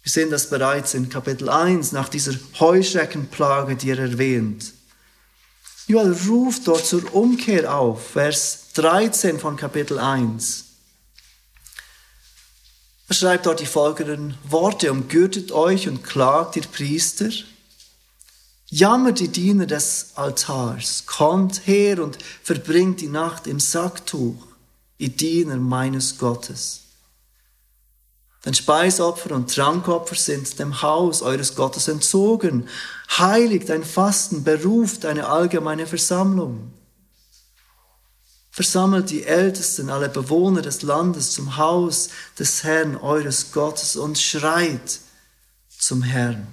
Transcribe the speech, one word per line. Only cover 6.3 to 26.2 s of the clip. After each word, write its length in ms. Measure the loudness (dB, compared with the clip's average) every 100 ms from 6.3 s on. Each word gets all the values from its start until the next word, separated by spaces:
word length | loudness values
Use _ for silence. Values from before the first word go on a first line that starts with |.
| 2 2 0 0
dort 180 | 2
zur 300 | 2 -2 0
Umkehr 580 | 2 4 2 2 0 2
auf, 380 | 2 0 0 -4
Vers 600 | -2 0 0 -4 -6 -6
dreizehn 640 | 2 4 4 2 2 0 0
von 180 | -4 -6
Kapitel 440 | -6 -4 -4 -2
eins. 640 | 0 2 0 -2 -6 -8 -12 _ _ _ _ -20 _ _ _ _ -20 -20 -20 -20 _ _ _ _ _ _ _ _ _ _ _
Er 80 |
schreibt 320 | 0 2 2 2
dort 140 | 0
die 60 | -2
folgenden 680 | 2 2 0 -6 -4 -6 -10
Worte: 480 | -2 2 2 2 0
"Umgürtet 640 | 0 2 4 4 2 -2
euch 340 | 2 4 2 -2
und 160 | -6
klagt, 540 | -4 2 4 4 2 -6
ihr 100 | -8
Priester. 640 | -8 -4 -2 -2 -2 -4 -4 -12 _ _ _ -20 _ _ _ -20 _ _ _ -10
Jammert, 540 | 2 4 4 2 0
die 80 | -4
Diener 380 | -2 2 2 0
des 460 | -4 -4 -6 -10 -8
Altars. 880 | -6 -4 -4 -4 -4 -6 -6 -8 -8
Kommt 600 | 2 4 4 2 -2 2
her 360 | 4 4 2
und 160 | -4 -8 -18 -16
verbringt 600 | -4 -4 2 4 4 0
die 60 | -4
Nacht 380 | -4 -4 -6 -8
im 140 | -2
Sacktuch, 840 | -2 0 -4 -6 -10 -4 -4 -6 -18 _ _ _ _ _
ihr 120 | -2
Diener 480 | 0 2 2 2 0
meines 580 | 0 2 0 0 -4
Gottes. 640 | -2